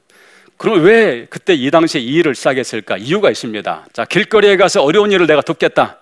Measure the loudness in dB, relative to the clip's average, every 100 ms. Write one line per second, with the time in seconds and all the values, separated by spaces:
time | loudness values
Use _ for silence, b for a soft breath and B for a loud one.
0 | _ b b b b _ -2 2 4 4
1 | 2 -2 -10 -10 -4 -2 0 2 0 -2
2 | -2 0 0 -2 -2 -4 -6 -10 -8 -8
3 | -4 0 0 -2 -6 -8 -8 -10 -12 -12
4 | -4 -2 0 2 4 4 2 2 2 2
5 | 2 2 2 2 0 -2 -2 0 -2 -4